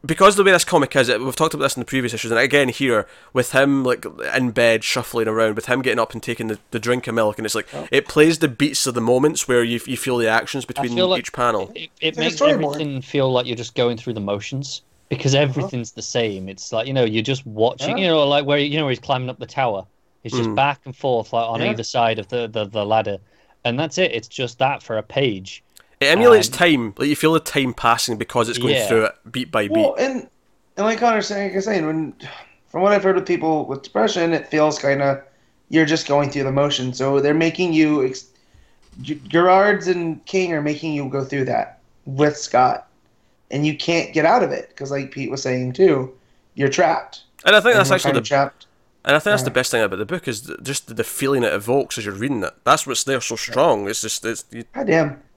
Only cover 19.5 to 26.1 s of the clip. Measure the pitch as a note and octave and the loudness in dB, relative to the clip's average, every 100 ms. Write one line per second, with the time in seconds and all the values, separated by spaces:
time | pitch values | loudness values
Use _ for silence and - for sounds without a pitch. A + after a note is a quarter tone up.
19.5 | - B2+ G2 F#2 _ _ _ A#2 B2+ A2+ | -2 -2 -2 -8 _ _ _ -6 -4 -2
20.5 | G#2+ C#3 C#3 C3+ C3 C#3 A#2+ G#2+ A#2 A2+ | 0 0 -2 -12 -8 -2 -2 -2 -4 -2
21.5 | A2+ A#2+ A2+ A2+ B2+ A#2 A2+ G2 B2 A#2 | -2 -2 -4 -4 0 0 0 -6 -6 -6
22.5 | A2 G#2 G#2+ G#2 A2 G#2+ G2 _ _ _ | -6 -6 -4 0 0 0 -6 _ _ _
23.5 | _ B2 A#2+ D#3+ F3+ F3+ A#2 - - B2 | _ -6 -4 -4 -2 -2 -2 -10 -10 -10
24.5 | A#2 C3+ C#3 - A2 - - C3+ G2 F#2+ | -2 -2 -2 -6 -8 -4 -2 -2 -4 -10
25.5 | - _ - _ _ C#3 | -18 _ -20 _ _ 2